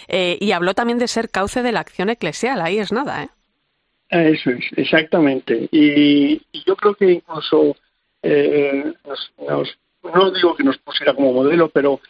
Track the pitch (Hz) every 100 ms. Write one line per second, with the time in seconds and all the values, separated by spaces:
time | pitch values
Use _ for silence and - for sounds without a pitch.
0 | - 190 180 175 202 180 175 196 233 240
1 | 233 233 226 - 202 254 247 196 156 -
2 | 190 233 170 - 240 254 165 208 196 214
3 | 285 143 - _ _ _ _ _ _ _
4 | _ 175 160 156 - 123 - - 139 160
5 | 156 185 143 131 - 120 - 160 147 143
6 | 147 143 143 156 - - - 190 208 202
7 | 190 175 - 160 - 156 151 143 _ _
8 | _ _ 160 147 147 147 143 139 151 165
9 | 143 135 - - 143 143 135 - _ _
10 | 175 170 190 185 175 160 139 131 - -
11 | 143 135 139 127 135 170 156 151 143 135